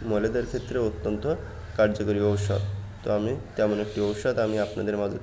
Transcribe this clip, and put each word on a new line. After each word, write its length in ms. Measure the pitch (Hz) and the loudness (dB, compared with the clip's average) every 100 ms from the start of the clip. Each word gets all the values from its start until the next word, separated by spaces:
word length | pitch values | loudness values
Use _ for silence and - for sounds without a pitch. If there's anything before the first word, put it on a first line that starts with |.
মহিলাদের 440 | 113 104 110 120 120 | -2 2 2 0 -2
ক্ষেত্রে 320 | 123 - 127 | -4 -4 -2
অত্যন্ত 560 | 110 - 107 107 143 170 - - - - | -2 -2 -2 -2 -2 -2 -6 -12 -6 4
কার্যকরী 440 | 107 104 104 101 | 4 4 0 2
ঔষধ। 420 | 104 101 98 95 98 - - - | 4 2 2 0 0 -4 -8 -8
তো 100 | - | 0
আমি 240 | 104 110 143 - - | 0 2 -2 -4 0
তেমন 240 | 107 104 | 2 2
একটি 200 | 104 - | 0 0
ঔষধ 380 | 104 104 131 117 | 0 0 0 2
আমি 200 | 110 107 | 2 2
আপনাদের 380 | 101 104 101 104 | 0 0 -2 0
মাঝে 220 | 101 92 | -2 -2